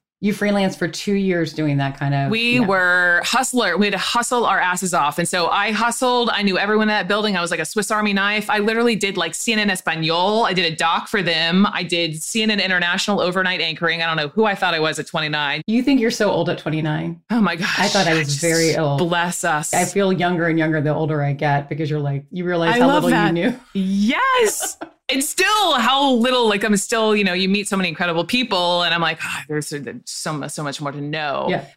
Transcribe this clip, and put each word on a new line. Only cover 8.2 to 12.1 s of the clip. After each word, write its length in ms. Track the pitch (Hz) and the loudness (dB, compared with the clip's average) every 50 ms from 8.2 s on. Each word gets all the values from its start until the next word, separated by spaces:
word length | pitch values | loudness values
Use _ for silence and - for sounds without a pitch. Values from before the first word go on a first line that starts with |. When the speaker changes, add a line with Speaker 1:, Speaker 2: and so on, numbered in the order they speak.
| 196 202 208 214 208 - | 2 0 0 -2 -2 0
Speaker 2:
I 100 | 208 214 | 0 0
literally 360 | 202 226 220 233 240 240 220 | 2 0 2 2 2 2 2
did, 220 | 180 202 196 180 | 0 -2 -2 -2
like, 180 | 180 165 165 - | -2 -4 -4 -4
C 180 | - - 240 | -6 -4 -2
N 60 | 220 214 | 0 0
N 100 | 208 202 | 2 0
Espanol. 760 | 185 170 - 170 160 160 160 156 160 175 180 202 214 220 233 | 0 0 -2 -4 -4 -2 0 0 0 2 2 2 2 2 2
I 80 | 185 | 2
did 200 | 190 185 180 165 | 2 0 0 -2
a 40 | 160 | 0
doc 320 | 160 170 165 175 202 202 - | 0 0 0 0 0 -2 -2
for 140 | - 208 170 | -2 -2 0
them. 420 | 170 165 160 165 165 170 190 202 | 0 0 0 0 2 4 4 2
I 160 | 208 - 175 | 2 0 -2
did 400 | 185 - 175 170 170 165 | -4 -2 -2 -2 -2 -2